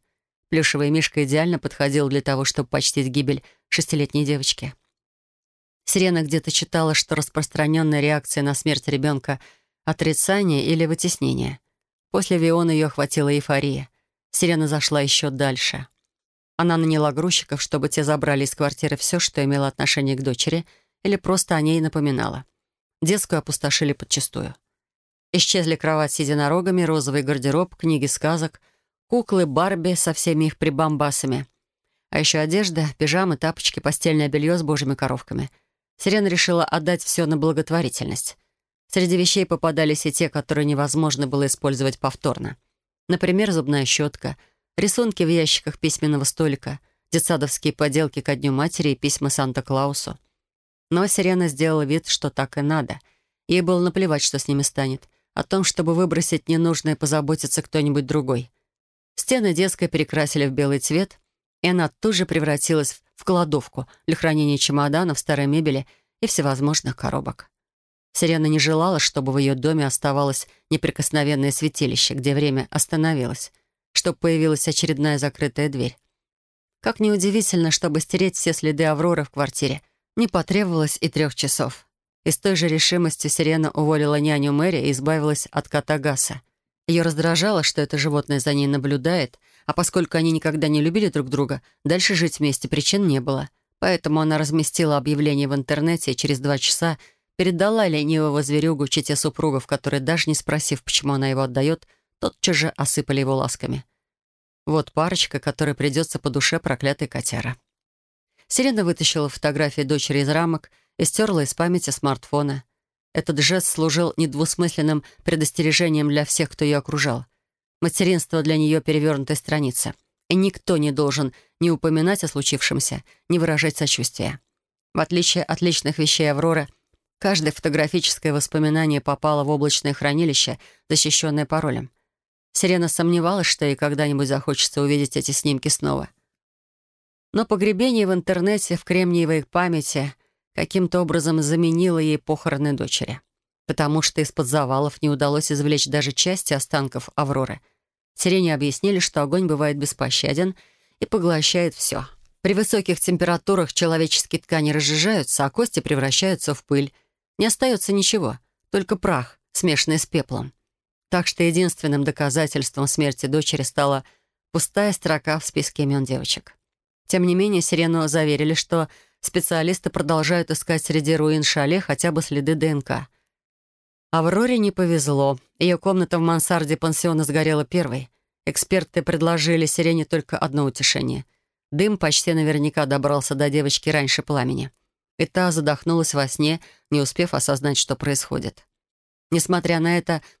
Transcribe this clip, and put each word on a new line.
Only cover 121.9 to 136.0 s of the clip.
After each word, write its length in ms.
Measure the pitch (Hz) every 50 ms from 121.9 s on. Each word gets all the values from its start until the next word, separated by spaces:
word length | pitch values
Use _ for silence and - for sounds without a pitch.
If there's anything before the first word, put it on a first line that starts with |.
| 156 156 165 185 202 196 -
о 60 | 151
случившемся, 760 | - 151 139 - 147 139 - - - 135 - - 131 127 - _ _ _ _ -
ни 80 | 170 175
выражать 400 | 165 170 151 151 160 156 - -
сочувствия. 640 | 151 139 - - - - - - 101 - - - _ _ _ _ _ _ _ _ _ _ -
В 80 | 156
отличие 420 | 156 - 175 175 175 - - 180 151
от 180 | - - - 180
личных 340 | 175 160 - - 143 151
вещей 340 | - 151 151 - - 156 147
Авроры, 380 | 143 139 156 165 165 156 143 - - _ _ _ _ _ _ _ _ -
каждое 340 | - 190 196 160 156 151 -
фотографическое 800 | - - 165 147 165 151 147 - 175 - - - - - 156 143
воспоминание 640 | 147 - - - 156 156 151 151 160 160 156 147 143
попало 420 | - - 143 - - 151 151 147 139
в 60 | 139
облачное 460 | 151 143 147 147 - - - 143 139
хранилище, 640 | - - 143 143 160 170 160 139 - - - 123 - - - _ _ _ -
защищенное 560 | 156 151 - 151 - - - 156 147 151 147
паролем. 440 | - 160 156 156 147 123 120 123 127 _ _ _ _ _ _ _ _ _ _ _ _ -
Сирена 360 | - - 180 185 175 170 160
сомневалась, 580 | - - 165 170 175 175 165 170 196 196 170
что 180 | - - - 156
ей 120 | 139 139
когда-нибудь 520 | - 151 147 143 139 151 147 143 139 143 127
захочется 540 | 135 135 - - 139 - - - - 143 143
увидеть 340 | 143 147 143 143 131 -
эти 140 | 143 - -
снимки 380 | 143 - - 151 139 135 - 151
снова. 420 | - - 147 147 139 135